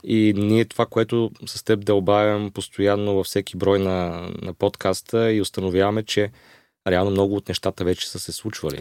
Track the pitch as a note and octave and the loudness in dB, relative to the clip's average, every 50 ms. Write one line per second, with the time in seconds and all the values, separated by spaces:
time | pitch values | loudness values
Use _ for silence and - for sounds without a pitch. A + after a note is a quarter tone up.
0 | - - A2+ A2 A2 G#2+ G#2 G2 G#2 G#2+ A2 A2+ A2+ G#2+ - - A2+ - - A2+ | -4 0 2 4 4 4 4 2 2 2 4 2 2 0 0 -2 -2 0 0 -2
1 | A2+ - A#2+ A#2 A2+ G#2+ - - - - - - - - A2+ G#2 G2+ G#2 G#2 G2+ | 0 0 0 -2 -2 -2 -6 -12 -16 -14 -14 -8 0 0 0 0 2 2 2 2
2 | F#2 G2 G2+ G#2 G#2 G#2+ G#2 G#2 G#2 G2+ G2+ - F#2+ - - - G2 G2+ G2+ G#2 | 4 4 4 4 4 2 2 0 -4 -6 -8 -10 -12 -10 -4 0 2 2 2 2
3 | G#2 G#2 G2+ F#2+ F#2+ - - G2+ G2 - - F2+ G2 G2 G2 G2 G2 F#2+ F#2 F2+ | 0 0 0 -2 -2 -2 -2 -4 -4 -4 -6 0 2 2 4 4 2 0 0 -2
4 | F2+ F2 E2+ E2+ F2 F2+ F2 F2 - F#2 F2 - - G2+ - - - G2 F#2+ - | -2 -4 -6 -8 -10 -10 -10 -10 -10 -10 -4 -2 -2 -2 -2 0 -2 -2 -2 -2
5 | - - - A2+ A#2 A2+ A2 G#2+ F#2+ - - - F#2+ F#2+ F2+ F#2 G2 G2+ G#2 A2 | -4 -2 0 2 2 2 2 2 0 -2 -4 -4 -4 0 2 2 2 2 0 -2
6 | G#2+ - - G#2 G#2 G#2 - _ _ - - _ _ _ _ _ _ G2+ F#2 F2+ | -4 -2 0 0 0 -2 -4 _ _ -20 -20 _ _ _ _ _ _ 0 2 2
7 | F#2+ G2+ G2 G2 G2 G2 G2+ G2+ - - F2+ - - G2 - - F#2 F2 F#2 - | 2 2 2 2 2 2 0 -2 -4 -6 -8 -4 -4 -4 -4 -2 -2 -2 -2 -2
8 | - - - F#2 - - E2 - - A2 - - - D#2+ C#2 - | -4 -10 -10 -10 -10 -10 -12 -8 -8 -10 -8 -6 -6 -6 -6 -8